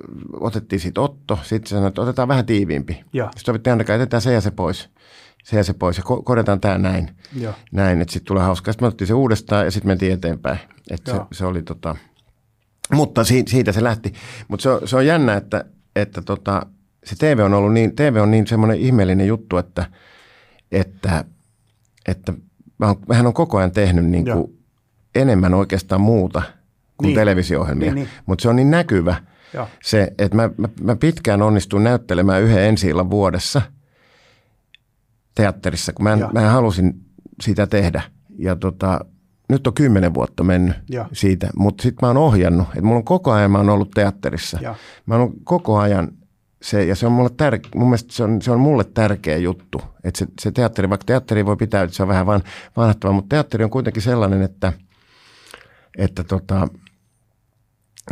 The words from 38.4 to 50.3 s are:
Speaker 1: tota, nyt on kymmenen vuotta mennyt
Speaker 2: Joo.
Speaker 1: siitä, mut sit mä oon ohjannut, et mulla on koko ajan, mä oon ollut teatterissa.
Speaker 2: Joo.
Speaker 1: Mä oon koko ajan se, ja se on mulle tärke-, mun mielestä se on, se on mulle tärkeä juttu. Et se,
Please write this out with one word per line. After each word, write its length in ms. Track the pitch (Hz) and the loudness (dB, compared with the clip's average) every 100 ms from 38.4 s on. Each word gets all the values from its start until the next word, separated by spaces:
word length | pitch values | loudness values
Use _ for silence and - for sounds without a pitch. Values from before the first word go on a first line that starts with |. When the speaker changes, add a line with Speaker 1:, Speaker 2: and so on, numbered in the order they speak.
| 90 87 | -4 -2
Speaker 1:
tota, 440 | 95 90 95 90 - _ _ _ - | -4 -2 -2 -2 -6 _ _ _ -2
nyt 180 | 135 135 | 0 0
on 80 | |
kymmenen 400 | - 143 98 87 | 2 4 4 2
vuotta 280 | 65 62 - | 0 -4 -2
mennyt 320 | 90 90 90 - - | 0 2 2 -2 -6
Speaker 2:
Joo. 180 | 123 107 | -10 -10
Speaker 1:
siitä, 360 | - 98 90 92 - | -2 0 0 -2 0
mut 240 | 101 - | 0 0
sit 140 | 123 - | -4 0
mä 60 | 123 | 0
oon 80 | 127 | 2
ohjannut, 500 | 156 104 87 85 90 - | 4 4 4 2 0 -2
et 60 | |
mulla 120 | 101 117 | 0 2
on 80 | |
koko 280 | 113 180 180 | 2 0 2
ajan, 180 | 107 101 | 2 4
mä 80 | 101 | 4
oon 120 | 101 | 4
ollut 200 | 101 101 | 2 0
teatterissa. 680 | 107 101 - - 85 - - | 0 0 -2 -6 -6 -8 -8
Speaker 2:
Joo. 120 | 117 107 - - - | -10 -12 -18 -14 -2
Speaker 1:
Mä 100 | 117 | 0
oon 160 | 120 - | 0 -2
koko 340 | - 175 175 107 | -2 -2 2 2
ajan 300 | 104 98 82 - _ _ _ _ | 4 2 -2 -8 _ _ _ _
se, 200 | - 104 | -4 0
ja 120 | 90 95 | 0 0
se 100 | 117 | 2
on 60 | |
mulle 180 | 120 123 | 2 0
tärke-, 380 | 123 151 107 - - | 0 0 -2 -4 0
mun 100 | 123 | 2
mielestä 240 | 117 - | 2 -2
se 120 | - | -4
on, 180 | 107 110 | 0 0
se 80 | 127 | 0
on 100 | 120 | 2
mulle 240 | 143 135 | 4 2
tärkeä 520 | 95 - 107 98 - 78 | 0 0 0 0 -2 -2
juttu. 440 | 87 90 - - - - | -2 -4 -8 -12 -12 -10
Et 120 | 87 - | -8 -6
se, 100 | 95 | -8